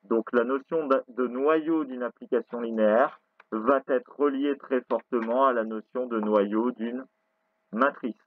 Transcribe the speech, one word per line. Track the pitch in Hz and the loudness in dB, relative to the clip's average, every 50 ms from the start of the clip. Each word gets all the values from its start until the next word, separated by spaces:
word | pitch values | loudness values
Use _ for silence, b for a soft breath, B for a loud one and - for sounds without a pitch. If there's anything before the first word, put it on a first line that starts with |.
| _ | _
Donc | 98 117 113 110 - | 0 -2 -2 0 0
la | - 120 117 | 0 0 2
notion | 123 135 135 135 _ 170 165 156 | 2 -2 -4 -4 _ -4 -4 2
de, | 139 135 131 - - | 2 0 0 0 -4
de | 117 117 127 | -4 -4 -4
noyau | 120 120 127 135 151 160 160 151 160 165 160 151 | -4 -2 0 2 2 2 2 2 0 -2 -2 -2
d'une | 131 127 123 123 | -4 -6 -6 -6
application | 117 _ _ 123 - 131 117 113 _ - 120 | -8 _ _ -6 -2 -2 -2 -2 _ -8 -8
linéaire | 120 117 113 110 107 104 107 120 139 147 - _ _ _ _ _ - _ | -6 -4 0 2 4 4 6 4 4 2 0 _ _ _ _ _ -12 _
va | - 110 110 123 143 135 131 - | -6 -2 2 2 2 2 2 0
être | 139 123 - - - | -2 -2 -2 -6 -4
reliée | - 143 143 135 135 139 143 139 | 0 0 0 2 0 -2 -2 -2
très | 139 - - 135 127 | -4 -4 -4 -4 -4
fortement | 123 _ 127 107 - _ 131 120 113 113 120 131 139 | -2 _ -4 -4 -4 _ -4 -2 -2 0 2 4 4
à | 135 | 4
la | 123 117 110 | 2 0 -2
notion | 110 110 107 - _ _ 127 127 | -4 -6 -8 -10 _ _ -6 -6
de | 123 120 110 | -2 -2 -2
noyau | 107 107 107 104 101 101 104 110 117 123 | 0 2 2 2 2 2 0 0 0 0
d'une | 123 110 110 117 123 127 135 _ _ _ _ _ _ _ _ _ _ _ _ _ | -2 -4 -8 -6 -6 -8 -12 _ _ _ _ _ _ _ _ _ _ _ _ _
matrice. | 98 110 131 143 139 - - 120 110 _ _ | -2 0 0 0 0 -4 -8 -8 -8 _ _